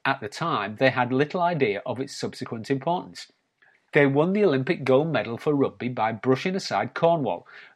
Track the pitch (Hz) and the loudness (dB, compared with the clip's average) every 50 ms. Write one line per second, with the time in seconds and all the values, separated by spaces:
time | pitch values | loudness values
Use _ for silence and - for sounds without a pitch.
0 | - 135 135 - 110 104 - - 160 170 147 110 101 101 110 104 135 135 131 131 | -4 -4 -4 -2 -6 -10 -8 -6 -4 -2 -2 -2 -4 -4 -2 2 2 2 4 2
1 | 123 117 131 131 147 147 - 185 175 175 180 151 135 107 98 98 - 135 117 120 | 0 0 2 0 0 0 0 0 0 0 2 2 2 0 0 -2 -4 -6 -6 -6
2 | 135 135 - - - 101 - - 123 - 120 113 107 - 139 135 135 165 175 180 | -6 -10 -8 -8 -8 -8 -8 -8 -10 -8 -8 -10 -4 -4 -4 -2 0 -2 -2 -2
3 | - 90 87 - - _ _ _ _ _ _ _ _ _ _ _ _ _ - 151 | -4 -8 -16 -18 -18 _ _ _ _ _ _ _ _ _ _ _ _ _ 4 4
4 | 143 135 135 143 156 185 196 208 208 180 139 131 127 135 175 156 139 127 131 135 | 4 4 4 2 2 2 2 2 4 4 4 2 0 -2 -4 -4 2 4 4 4
5 | 156 165 147 113 104 113 117 113 - 156 147 139 127 98 - - 117 123 127 - | 4 2 0 -2 -2 -4 -6 -4 -2 0 2 2 2 0 0 -4 -8 -6 -4 -2
6 | - 113 117 101 - 123 131 131 - 185 185 190 - - 104 98 113 113 - - | -2 -2 -2 -2 2 2 2 2 2 -2 -4 -4 -4 -2 -2 -2 -2 -2 -4 2
7 | 165 170 170 160 135 104 87 87 - _ - - - - _ | 2 2 4 2 0 -2 -4 -4 -8 _ -20 -20 -20 -20 _